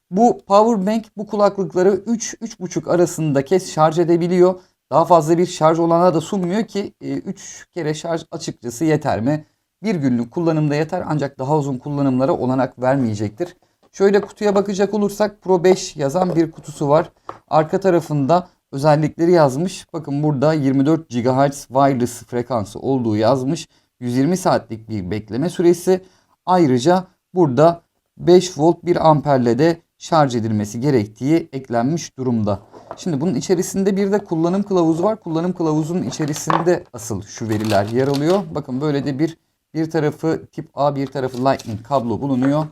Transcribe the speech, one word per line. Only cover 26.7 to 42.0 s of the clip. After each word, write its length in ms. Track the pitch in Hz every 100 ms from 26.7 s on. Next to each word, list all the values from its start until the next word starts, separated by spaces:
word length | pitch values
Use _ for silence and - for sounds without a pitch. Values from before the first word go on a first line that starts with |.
| 127 139 185 180 _ _
burada 480 | 180 160 123 165 170 _ _ _ -
beş 400 | 147 180 180 135
volt 280 | 160 165 165
bir 240 | 175 160
amperle 500 | 151 147 135 120 117
de 220 | 160 165 _ _
şarj 380 | - 165 143 120
edilmesi 440 | 110 107 104 117
gerektiği 680 | 139 135 113 - 131 165 165
eklenmiş 640 | 135 127 117 123 165 - -
durumda. 420 | 127 117 104 98 - - - -
Şimdi 240 | 185 139
bunun 140 | 170 120
içerisinde 640 | - 180 185 185 196 196
bir 140 | 202
de 120 | 208
kullanım 400 | 202 165 170 196
kılavuzu 400 | 202 190 160 160
var. 160 | 196 220
Kullanım 340 | 170 160 180
kılavuzunun 500 | 175 160 151 160 175
içerisinde 800 | 113 - 151 151 - - 165 175 -
asıl 280 | 120 - 101
şu 280 | - - 110
veriler 360 | 107 110 98 104
yer 220 | 117 135
alıyor. 360 | 139 151 196 165 160
Bakın 260 | 143 127
böyle 240 | 151 139 135
de 140 | 131
bir, 180 | 160 - _ _ _
bir 160 | 156 160
tarafı 560 | 165 151 151 160 160 -
tip 180 | - 151
A, 220 | - 143 139
bir 120 | 139
tarafı 300 | 143 127 120
Lightning 460 | 131 131 117 107
kablo 380 | - 139